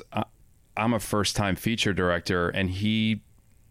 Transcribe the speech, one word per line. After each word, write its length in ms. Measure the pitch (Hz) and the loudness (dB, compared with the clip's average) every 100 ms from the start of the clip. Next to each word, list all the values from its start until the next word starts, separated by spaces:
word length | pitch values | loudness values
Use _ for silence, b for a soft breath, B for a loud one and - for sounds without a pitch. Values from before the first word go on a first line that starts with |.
| - | -4
I, 100 | 104 - _ - _ _ 101 | -6 -6 _ -20 _ _ -4
I'm 160 | 113 | 0
a 60 | 113 | 0
first-time 580 | - 104 98 - 101 90 | 0 0 0 0 0 0
feature 360 | 110 117 110 | -2 0 0
director, 560 | 92 90 85 - 90 87 | 2 2 2 0 0 0
and 200 | 98 95 | 0 -2
he 520 | 92 104 110 110 107 - - _ - - | 0 0 2 2 0 -6 -20 _ -20 -20